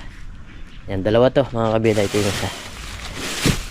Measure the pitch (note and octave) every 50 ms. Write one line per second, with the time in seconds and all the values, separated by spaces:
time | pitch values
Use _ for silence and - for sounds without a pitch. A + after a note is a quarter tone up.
0 | - - - - - - - - - - - - - - - - - - G2 F#2+
1 | F#2 G#2+ G#2+ A#2 B2 C3 - D3 C3+ G#2+ - A#2 A2+ A2 A2 A2+ A2 A2+ G#2+ G#2+
2 | G2+ G2 - G#2 G2+ G#2 F#2+ - - G2 - - - - - - - - - -
3 | - - - - - - - - - - - - - -